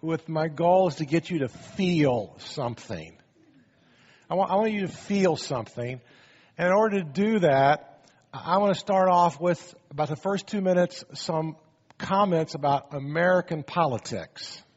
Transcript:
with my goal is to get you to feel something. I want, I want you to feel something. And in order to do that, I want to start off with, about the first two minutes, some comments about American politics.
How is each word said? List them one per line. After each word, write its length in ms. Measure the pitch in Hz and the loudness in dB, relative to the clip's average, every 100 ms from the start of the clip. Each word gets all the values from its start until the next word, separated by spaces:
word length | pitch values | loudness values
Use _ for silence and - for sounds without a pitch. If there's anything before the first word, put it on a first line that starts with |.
with 280 | 160 160 - | -4 -6 -4
my 180 | 160 160 | -4 -4
goal 400 | 147 170 185 185 | 0 4 4 4
is 80 | 139 | -2
to 100 | 147 | -2
get 240 | 165 - | -2 -2
you 100 | 175 | -4
to 100 | 127 | -4
feel 840 | - - - 185 170 147 120 104 - | -6 -18 -4 0 2 2 2 -4 -12
something. 800 | - - 123 117 - 90 80 82 _ _ _ _ _ _ _ _ _ _ _ | -14 -8 -6 -8 -12 -12 -12 -20 _ _ _ _ _ _ _ _ _ _ _
I 60 | 175 | -4
want, 160 | 196 | 0
I 40 | 190 | 0
want 160 | 220 | 0
you 100 | 208 | -2
to 60 | 185 | -6
feel 480 | - - 202 185 156 | -8 -4 2 2 0
something. 640 | - 131 110 - 120 127 _ - - _ _ - | -4 -6 -6 -8 -8 -8 _ -20 -20 _ _ -4
And 100 | 175 | 2
in 60 | |
order 260 | 190 220 202 | 4 2 0
to 40 | |
do 360 | 165 139 208 220 | -4 -2 0 2
that, 680 | 175 135 139 151 - - _ _ _ | 4 6 6 4 -2 -20 _ _ _
I 260 | - 135 185 | -14 0 2
want 140 | 202 | 2
to 60 | 185 | 0
start 300 | - 190 185 | 0 2 4
off 280 | 175 170 - | 4 4 2
with, 380 | 175 170 - - _ | -2 -2 -6 -20 _
about 160 | 143 151 | -6 -4
the 80 | 147 | -4
first 320 | 190 196 - | -4 -4 -4
two 140 | 214 | -2
minutes, 420 | 185 180 175 - - 139 | 2 2 2 -2 -16 -12
some 420 | - 160 160 156 _ _ _ _ | -6 -4 -4 -8 _ _ _ _
comments 580 | 185 196 208 170 160 151 | -2 2 4 2 0 -2
about 380 | 143 139 - | 0 0 -2
American 680 | 147 139 151 175 185 175 165 | -12 -6 0 2 2 0 -8
politics. 1000 | 143 - 160 117 - 104 80 - - - _ | -4 0 0 -2 -8 -10 -12 -16 -18 -18 _